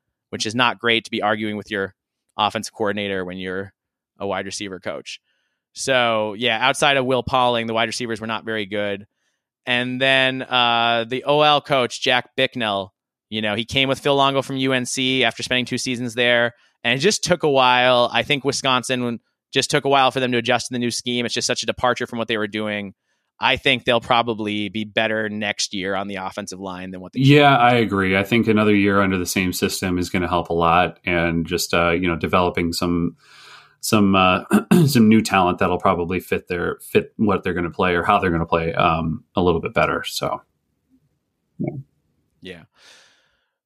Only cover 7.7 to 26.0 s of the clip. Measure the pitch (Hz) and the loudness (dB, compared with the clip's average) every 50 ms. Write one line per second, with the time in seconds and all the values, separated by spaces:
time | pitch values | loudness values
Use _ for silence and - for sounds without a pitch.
7.7 | 113 113 117 110 - - 123 113 113 101 113 113 110 104 - 113 110 107 101 95 | -2 -2 -2 -2 -4 -6 -6 -6 -6 -6 -6 -6 -8 -6 -6 -6 -6 -6 -6 -4
8.7 | 107 101 104 101 101 101 107 - _ _ _ _ _ _ _ _ _ _ _ 127 | -4 -4 -4 -4 -4 -8 -10 -16 _ _ _ _ _ _ _ _ _ _ _ -2
9.7 | 123 123 123 127 127 127 135 135 135 131 131 131 131 131 - - 127 123 120 120 | -2 -2 -2 -4 -4 0 2 2 2 2 2 0 -2 -4 -4 -2 0 2 2 2
10.7 | 117 117 117 117 117 117 113 113 131 131 - 139 147 151 151 151 147 139 - - | 2 2 2 2 0 0 -2 -4 -6 -4 0 2 4 4 4 4 4 2 2 0
11.7 | 139 131 120 117 - - - 131 127 123 - _ _ 135 131 - - 127 113 107 | 0 0 0 0 -4 -4 0 0 0 0 0 _ _ -2 -2 -2 -2 -2 -2 -2
12.7 | 98 98 95 95 _ _ _ _ _ _ _ - 107 110 107 104 101 117 117 - | -2 -2 -4 -6 _ _ _ _ _ _ _ -10 -6 -4 -2 -2 -2 -4 -4 -2
13.7 | - 139 135 135 131 - - 147 139 139 135 139 135 135 - - 135 131 131 135 | 0 0 2 2 0 0 0 2 4 4 4 2 2 0 -2 -4 -4 -2 0 0
14.7 | 131 127 123 - - 131 127 131 131 131 117 113 - - - - 127 123 120 - | 0 0 -2 -4 -4 -2 -2 0 0 2 0 0 -2 -4 -4 -2 -2 -2 -2 -2
15.7 | 127 117 - 135 123 117 127 117 107 123 123 120 120 117 120 117 - _ _ _ | -4 -4 -4 -4 -4 -4 -6 -6 -2 0 2 2 2 2 2 0 -4 _ _ _
16.7 | _ _ - 120 123 135 156 214 220 - - - 180 170 - 151 135 131 127 127 | _ _ -2 -2 0 2 2 0 0 0 0 -2 0 0 0 2 2 4 4 4
17.7 | 123 123 123 127 123 120 120 - 120 117 113 - 147 131 - 139 117 - - 135 | 4 4 4 4 4 4 2 2 0 0 0 0 -2 -2 -2 -4 -4 -2 0 0
18.7 | 127 127 - - 131 123 123 120 117 - _ _ _ _ _ _ - 135 - - | 0 0 0 -2 -4 -2 -2 -4 -6 -8 _ _ _ _ _ _ -2 -2 0 0
19.7 | 151 143 - 139 139 139 131 127 110 135 127 123 123 120 113 123 123 117 - - | 0 0 2 2 4 4 4 4 2 0 0 0 0 0 0 0 0 0 -2 -4
20.7 | 127 120 120 117 - - - 123 123 123 117 110 - 120 - - 120 - 117 113 | -6 -4 -4 -4 -4 -6 -6 -4 -4 -4 -4 -4 -4 -4 -4 -2 -4 -4 -4 -6
21.7 | - - 127 123 117 - 120 - 123 113 113 120 113 104 107 104 107 107 107 107 | -4 -2 0 0 0 -2 -4 -6 -6 -6 -4 -4 -2 -2 -4 -4 -4 -6 -4 -4
22.7 | 104 104 101 95 - _ _ _ _ _ _ _ _ - 110 127 131 123 - 139 | -6 -6 -8 -10 -14 _ _ _ _ _ _ _ _ -2 0 0 0 2 2 0
23.7 | 127 113 - 127 120 117 - - 123 117 117 120 110 104 107 104 104 104 104 98 | 0 2 2 0 0 2 2 2 2 2 2 0 -2 -4 -4 -4 -4 -4 -4 -4
24.7 | 92 110 107 107 101 113 110 110 110 110 107 104 104 107 107 101 - - - - | -6 -6 -8 -4 -2 -2 -2 0 0 -2 -2 -4 -4 -4 -4 -4 -4 -4 -6 -6
25.7 | 104 95 90 98 98 95 | -6 -6 -4 -4 -4 -4